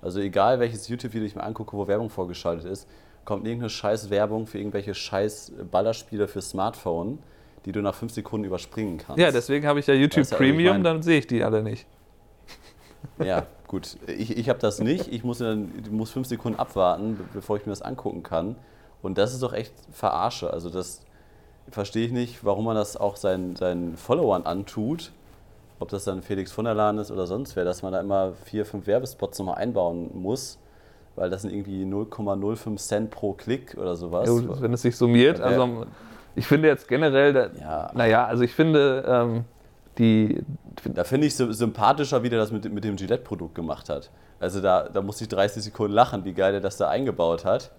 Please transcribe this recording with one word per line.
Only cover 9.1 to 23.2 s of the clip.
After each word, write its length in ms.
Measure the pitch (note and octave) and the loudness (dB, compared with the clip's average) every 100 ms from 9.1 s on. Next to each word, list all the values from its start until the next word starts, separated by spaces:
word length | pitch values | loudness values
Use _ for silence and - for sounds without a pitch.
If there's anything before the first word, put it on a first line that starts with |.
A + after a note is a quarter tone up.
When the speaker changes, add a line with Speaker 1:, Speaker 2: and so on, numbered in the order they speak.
| - | 2
Speaker 2:
Ja, 120 | E3+ | 2
deswegen 360 | C3 A#2 C#3 D3 | 2 0 0 2
habe 120 | C#3+ | 0
ich 80 | C#3+ | 4
ja 60 | |
YouTube 280 | C#3 C#3+ D3 | 6 6 4
Speaker 1:
Weißt 100 | C3+ | 2
du, 40 | - | 4
also 80 | C3 | 4
ich 60 | |
Speaker 2:
Premium, 220 | D3+ F3 G3 | 6 6 4
Speaker 1:
mein 80 | F3 | 2
Speaker 2:
dann 180 | D#3+ | 2
sehe 160 | E3 D#3+ | 4 4
ich 80 | B2+ | 4
die 160 | A#2+ | 0
alle 180 | A2+ A2 | 2 2
nicht. 240 | G#2+ A2 - _ _ - _ - - - - - - - - - | 0 -6 -12 _ _ -20 _ -20 -20 -20 -20 -20 -20 -18 -18 -6
Speaker 1:
Ja, 260 | F#2 F2+ - - - | 0 0 -2 -16 -8
gut. 300 | F#2+ - - - | -8 -8 -16 -10
Ich, 300 | - A2 G#2+ | -6 -4 -4
ich 100 | A#2 | -2
habe 120 | B2 | 0
das 200 | A2 G2 | 0 0
nicht. 320 | A2 F3 - | 0 0 -2
Ich 120 | A#2+ | -6
muss 160 | B2 A#2+ | -6 -4
dann, 320 | A#2 G#2+ G2 E2+ A2 | -2 -2 -4 -10 -6
muss 200 | G#2+ A2 | -4 -4
fünf 160 | - B2+ | -6 -6
Sekunden 300 | A#2 B2 A2 | -4 -4 -4
abwarten, 580 | A#2+ - F#2 F2 G#2+ G#2+ | -4 2 2 2 -2 -6
be-, 60 | F#2 | -8
bevor 240 | G2+ - G#2 | -12 -4 -4
ich 80 | G#2+ | -4
mir 60 | |
das 100 | G2 | -8
angucken 420 | - B2+ - - | -8 -8 -6 -8
kann. 320 | - E2+ F2+ A#2 - - - _ | -4 -4 -4 -8 -16 -20 -20 _
Und 160 | F#2+ F#2+ | -6 0
das 160 | G#2 | 0
ist 100 | B2+ | 0
doch 100 | B2 | -4
echt 200 | A2 A2+ - - | -4 -8 -14 -20
Verarsche. 600 | - G#2 - G#2 - E2+ | -2 -2 0 -2 -2 -6
Also 160 | D#2+ F2 | -6 -6
das 320 | F2+ F2+ - - - - - - - - | -6 -8 -10 -20 -20 -20 -20 -20 -20 -16
verstehe 360 | - G2+ A2 A#2 | -8 -4 -2 -2
ich 60 | |
nicht, 340 | B2 A#2+ - G2+ | -2 -4 -4 -2
warum 200 | G2 A2+ | 0 0
man 100 | A2 | 0
das 200 | G#2 - | -2 -2
auch 220 | G2+ | -4
seinen, 380 | G2+ | -2